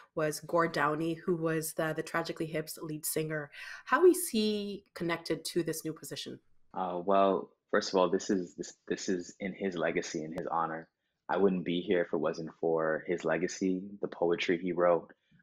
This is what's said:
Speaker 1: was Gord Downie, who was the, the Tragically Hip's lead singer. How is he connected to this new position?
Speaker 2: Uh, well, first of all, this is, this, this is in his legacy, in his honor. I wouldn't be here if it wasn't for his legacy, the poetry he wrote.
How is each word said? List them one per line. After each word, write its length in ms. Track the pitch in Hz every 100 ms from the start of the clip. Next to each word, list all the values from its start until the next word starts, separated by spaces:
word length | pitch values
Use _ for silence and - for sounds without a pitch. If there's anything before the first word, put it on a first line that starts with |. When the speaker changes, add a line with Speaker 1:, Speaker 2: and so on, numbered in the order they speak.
| -
Speaker 1:
was 280 | - 151 147
Gord 320 | 156 170 165
Downie, 400 | 165 147 151 165
who 220 | 160 - 170
was 360 | 160 160 156
the, 200 | - 160 160
the 80 |
Tragically 440 | 160 165 165 165 160
Hip's 300 | 156 156 -
lead 280 | 160 151 -
singer. 440 | - 156 156 147 - - - -
How 200 | 269 359
is 220 | 320 -
he 560 | 220 214 208 202 196 -
connected 520 | - 170 165 - 160 -
to 180 | 175
this 220 | 165 160 156
new 80 |
position? 460 | 160 - 147 - 131 _ _ _
Speaker 2:
Uh, 280 | 90 92 90
well, 460 | 87 98 98 92 - _ -
first 220 | 104 -
of 20 | 95
all, 140 | 90
this 200 | 92 -
is, 260 | 101 87 -
this, 180 | - - -
this 200 | 92 -
is 260 | 90 87 -
in 140 | 98
his 240 | 92 98 87
legacy, 460 | 80 85 82 85
in 100 | 78
his 140 | 80 82
honor. 420 | 82 82 80 82 _ _ _ -
I 80 | 85
wouldn't 260 | 98 92
be 160 | 85 87
here 220 | 95 90
if 100 | 87
it 60 | 82
wasn't 320 | 76 82 80 -
for 460 | 85 82 80 78 -
his 160 | 85
legacy, 600 | 82 82 87 - 95 92 98 101
the 60 | 90
poetry 480 | - 87 85 - 85
he 160 | 90
wrote. 400 | 82 87 85 - - _ _